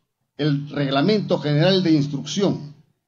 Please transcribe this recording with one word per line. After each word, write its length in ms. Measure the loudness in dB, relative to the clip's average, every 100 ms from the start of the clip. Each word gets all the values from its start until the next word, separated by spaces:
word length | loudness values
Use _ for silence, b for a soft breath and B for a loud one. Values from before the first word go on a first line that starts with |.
| _ _ _ -4
el 320 | -2 -2 -4
Reglamento 720 | -4 -2 0 2 0 0 -2
General 440 | 0 2 4 4
de 100 | 4
Instrucción, 840 | 2 0 -4 -6 -2 0 -2 -8 -20 _ _